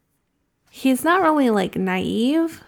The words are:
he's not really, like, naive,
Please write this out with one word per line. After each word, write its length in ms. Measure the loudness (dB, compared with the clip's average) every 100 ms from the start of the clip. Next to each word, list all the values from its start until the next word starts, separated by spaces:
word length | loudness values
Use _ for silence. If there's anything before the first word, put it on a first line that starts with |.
| _ _ _ _ _ _ _
he's 340 | -4 0 0
not 180 | 2 2
really, 280 | 2 2 2
like, 260 | 2 -2 -4
naive, 840 | -4 -2 -2 -2 0 0 -2 -6